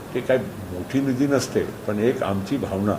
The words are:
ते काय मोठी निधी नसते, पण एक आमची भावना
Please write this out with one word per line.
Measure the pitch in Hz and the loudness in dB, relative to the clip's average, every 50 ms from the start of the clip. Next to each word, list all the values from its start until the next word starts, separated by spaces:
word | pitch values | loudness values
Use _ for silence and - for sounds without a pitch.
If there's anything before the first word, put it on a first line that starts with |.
| - - - | -10 -6 -6
ते | 127 | -4
काय | 120 - 131 127 101 95 - - 98 92 | 0 2 2 2 2 0 -8 -10 -8 -8
मोठी | 92 87 90 - - 135 | -6 -6 -6 -2 0 0
निधी | 139 135 127 123 143 139 | 2 2 2 2 2 4
नसते, | 139 127 123 - - 104 | 4 2 2 2 0 0
पण | 87 - - - - - 107 104 | 0 -2 -4 -8 -4 -2 0 2
एक | 110 127 135 - - | 2 2 2 2 0
आमची | 90 101 98 95 - 139 127 | 0 0 0 0 -2 -2 -2
भावना | 98 92 98 95 101 104 90 | -2 -2 -2 0 2 2 0